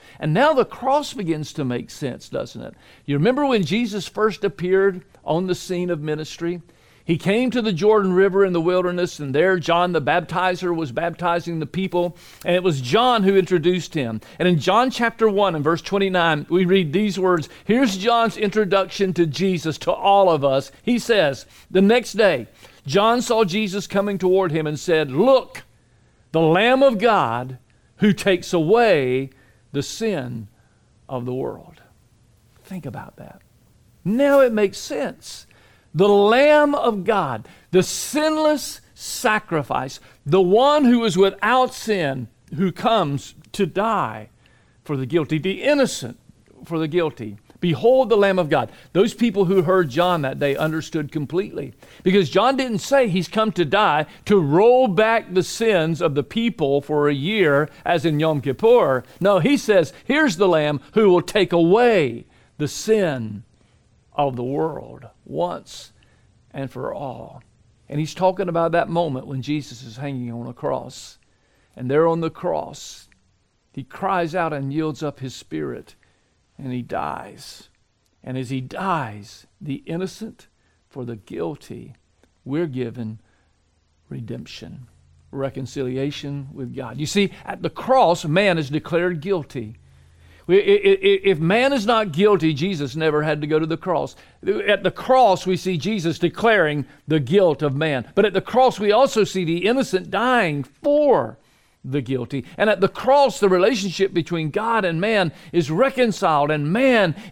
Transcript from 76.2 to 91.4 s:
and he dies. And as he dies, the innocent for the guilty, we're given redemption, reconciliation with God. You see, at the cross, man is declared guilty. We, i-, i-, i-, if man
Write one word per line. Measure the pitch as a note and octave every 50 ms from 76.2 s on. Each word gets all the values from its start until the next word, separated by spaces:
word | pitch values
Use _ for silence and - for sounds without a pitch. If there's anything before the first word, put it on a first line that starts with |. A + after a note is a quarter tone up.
| _ _ _ _ _ _ _
and | - C#3 C3
he | B2 B2
dies. | A#2 - F#2+ E2+ D#2 D2 - - - G2+ - - - - - - - _ _ _ _ _ _ _ _ _ _ _ -
And | B2+ B2+
as | C3 C3 A2+
he | C3+ C3
dies, | B2+ B2+ - - G3 G3 F3 D#3+ C3+ A2 G#2 G#2 G2+ - - - _ _ _ -
the | - D3+ C#3 C#3 -
innocent | - E3 E3+ F#3+ F3+ - - A3 A3+ - _ - _ _ _ _ _ _ _ _
for | _ - C#3 B2
the | A#2+ A#2
guilty, | G#2 _ - - E3+ E3+ E3 D3 - - - - - A2+ - B2+ _ _ _ _ _ _ _ _ _ -
we're | B2+ C#3 D#3 F3
given | D#3 B2 B2+ B2 A#2 A2+ B2 A2+ A2 A2 A2 _ _ _ _ _ _ _ _ _ _ _ _ _ _ _ _ _
redemption, | - C#3 C3 A#2 - A#2+ B2+ - - - - - - - C#3+ B2+ - _ _ _ _ _ _ _ -
reconciliation | - C#3 C3+ C3+ - C3+ C3 A#2+ - C#3 C3 B2+ B2+ C3 C3+ D3 C#3+ - - C#3+ C#3+ C#3+ C3+ C3+ -
with | C#3+ C3 A#2+ A#2+
God. | B2+ B2+ A2+ A#2+
You | C#3 D3+
see, | - - G3+ G3+ - - - -
at | - F#3 F3+
the | - D3+
cross, | - - - - C4 C4+ A3+ E3 F3 D#3+ -
man | D#3 D3+ F#3+ G#3 G3 F3
is | D#3+ D3+ B2+
declared | C#3+ D3+ - - E3 E3 F3 F3+ F3+ D3+
guilty. | C#3 G3+ G3 E3+ C3 - - C3 A2 G#2+ A2 - _ _ _ _ _ _ _ _ _ - - - -
We, | - F3+ G3+
i-, |
i-, | - G3 G3+ G#3 G3 G3 G3 F#3+
i-, | F#3+ G3 G3 F#3+ -
if | G3 F#3
man | D3